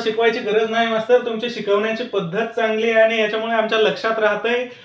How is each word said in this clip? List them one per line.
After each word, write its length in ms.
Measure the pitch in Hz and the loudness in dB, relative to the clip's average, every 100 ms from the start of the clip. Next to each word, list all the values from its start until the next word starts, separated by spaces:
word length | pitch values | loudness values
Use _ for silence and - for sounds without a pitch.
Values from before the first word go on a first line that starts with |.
शिकवायची 340 | 226 220 226 - | 0 0 0 0
गरज 320 | 208 214 220 | 0 0 0
नाही 180 | 226 226 | 0 0
मास्तर. 380 | 220 220 247 240 | 0 2 2 2
तुमची 240 | 220 240 | -4 -6
शिकवण्याची 540 | 220 202 202 220 226 | -4 0 0 0 -4
पद्धत 420 | 240 196 170 196 226 | -4 -4 -4 -4 -4
चांगली 440 | - 220 220 233 | -2 -2 0 2
आहे 120 | 226 | 4
आणि 160 | 220 226 | 4 2
याच्यामुळे 360 | 214 220 226 | 0 -2 -2
आमच्या 240 | 226 220 226 | 0 2 2
लक्षात 400 | 202 - 226 220 | 2 2 -2 0
राहतंय, 500 | 214 208 226 240 247 - | 0 2 0 -2 -4 -10